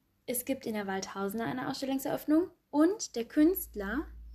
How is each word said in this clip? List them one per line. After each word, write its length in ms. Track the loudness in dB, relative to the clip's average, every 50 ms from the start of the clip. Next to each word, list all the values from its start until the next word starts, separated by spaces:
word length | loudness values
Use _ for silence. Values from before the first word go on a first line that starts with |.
| _ _ _ _ _
es 180 | -6 -6 -4 -2
gibt 220 | -2 -4 -4 -4
in 80 | -4 -4
der 120 | -4 -4
Waldhausener 580 | -4 -4 -4 -6 -6 -6 -4 -4 -4 -2 -2 -4
eine 240 | -4 -4 -4 -4 -4
Ausstellungseröffnung 800 | -4 -4 -2 -2 -2 -2 -2 -2 -4 -2 2 4 4 4 4 2 -2 _ _ _
und 440 | 2 4 4 4 4 2 -4 -6 -6
der 80 | -6 -6
Künstler 840 | 0 4 6 6 6 6 2 -2 -8 -10 -8 -6 -4 -4 -4 -4 -6 -8 -16 -16 -16 -2